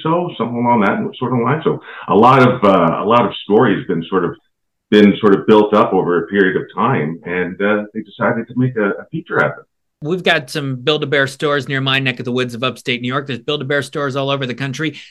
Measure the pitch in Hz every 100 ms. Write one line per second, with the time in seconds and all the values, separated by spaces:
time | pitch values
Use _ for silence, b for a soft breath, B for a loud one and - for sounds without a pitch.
0 | 160 175 175 - 117 120 120 120 101 110
1 | 107 - 123 127 117 151 - - B B
2 | - 92 123 135 123 98 101 92 82 78
3 | 98 120 113 - - 104 123 87 69 85
4 | 82 95 85 - _ _ _ _ _ 104
5 | 104 90 107 95 - 107 101 104 - 92
6 | 82 87 - 101 92 87 - - 113 113
7 | 76 82 87 90 90 90 101 107 104 110
8 | - - 110 113 117 123 127 123 101 -
9 | - - - 160 139 - - _ _ _
10 | 147 180 185 165 135 160 139 127 127 151
11 | 147 143 135 - 151 143 139 139 135 135
12 | 131 123 123 123 127 113 127 123 - 120
13 | 123 135 139 120 - 147 139 143 135 156
14 | 143 135 135 139 131 120 135 131 156 143
15 | B